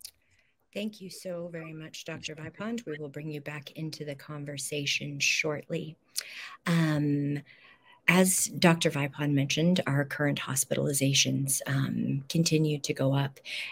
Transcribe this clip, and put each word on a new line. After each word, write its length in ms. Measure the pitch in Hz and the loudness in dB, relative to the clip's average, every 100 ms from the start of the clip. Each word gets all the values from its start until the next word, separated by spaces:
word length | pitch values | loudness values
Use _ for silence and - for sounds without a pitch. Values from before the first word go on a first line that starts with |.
| - - _ _ _ _ _ | -20 -20 _ _ _ _ _
Thank 260 | 202 214 214 | -6 -6 -8
you 100 | 190 | -14
so 380 | - 185 175 175 | -12 -10 -8 -8
very 200 | 165 160 | -10 -10
much, 320 | 156 156 - | -12 -12 -12
Doctor 300 | - 156 - | -10 -8 -10
Vipond. 500 | 151 156 - 214 233 165 | -10 -12 -8 -6 -6 -8
We 120 | 151 | -8
will 100 | 147 | -8
bring 220 | 147 151 | -8 -8
you 100 | 147 | -8
back 300 | 147 147 139 | -8 -10 -12
into 320 | - 160 - | -8 -8 -8
the 100 | 147 | -10
conversation 1080 | 139 - 147 143 143 - 147 143 - 147 143 | -10 -12 -12 -10 -8 -6 -4 -2 -2 -4 0
shortly. 760 | - - 156 147 - 170 156 - _ - - - - - 180 | 2 2 0 -4 -4 -6 -6 -12 _ -10 -8 -12 -14 -8 2
Um, 760 | 170 156 151 147 143 143 143 - - - - - - - | 4 4 4 2 2 2 -2 -6 -20 -20 -20 -20 -2 4
as 380 | 180 185 - - | 6 6 4 0
Doctor 440 | 139 175 170 160 | 4 6 6 2
Vipond 420 | 147 139 - 147 | 0 -2 -2 2
mentioned, 480 | 143 135 151 170 180 - | 2 2 2 4 4 2
our 180 | 139 | 2
current 360 | 139 - 147 143 | 0 0 0 0
hospitalizations, 1200 | - 135 - 139 143 139 139 139 135 131 139 - - | -2 -2 0 0 0 2 4 4 2 2 0 -2 0
um, 560 | 135 127 117 123 139 139 | 0 0 0 0 -2 0
continue 500 | 165 165 156 156 147 | 0 4 4 2 0
to 120 | - | -4
go 200 | 139 135 | 0 2
up, 240 | 139 139 - - - - | 2 0 -4 -10 -8 -8